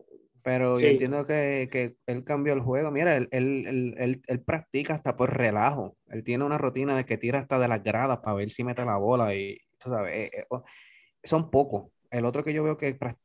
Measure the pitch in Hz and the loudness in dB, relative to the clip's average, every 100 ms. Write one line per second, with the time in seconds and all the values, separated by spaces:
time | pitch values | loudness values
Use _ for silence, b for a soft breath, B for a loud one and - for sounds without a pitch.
0 | - - _ _ 131 127 127 123 147 135 | -20 -20 _ _ -2 0 2 4 6 6
1 | 127 143 143 151 143 139 127 131 120 - | 2 -2 0 0 0 0 -2 -2 -4 -6
2 | - 123 131 147 143 139 127 131 156 143 | -6 -6 -4 -2 0 0 0 0 0 0
3 | 170 143 123 131 131 135 104 131 123 - | 2 2 0 0 0 0 -2 -2 -2 -2
4 | 123 131 - 127 - 160 - 135 143 156 | -2 -2 -2 -4 -2 -4 -2 -4 -2 -4
5 | 143 120 123 - 120 104 120 143 98 - | -2 0 0 2 2 4 2 0 -4 -10
6 | - 113 110 123 143 147 139 123 139 135 | -12 -8 -4 -2 0 0 -2 0 0 0
7 | 127 113 117 139 131 131 123 110 101 110 | 0 -2 0 -2 0 2 2 2 0 0
8 | 135 135 110 101 104 - 123 123 123 101 | 2 0 0 -2 -2 -4 -4 -2 0 2
9 | 101 123 110 98 98 98 _ - 127 117 | 4 4 4 0 -4 -10 _ -14 -6 -4
10 | 95 87 107 - - 127 - b b b | -2 -4 -6 -8 -8 -8 -10 b b b
11 | b _ - 160 160 135 139 101 - _ | b _ 0 0 2 2 2 0 -6 _
12 | - 120 120 135 147 151 156 151 143 131 | -8 -2 -2 -2 -2 -2 -2 -2 -4 -4
13 | 127 123 | -6 -8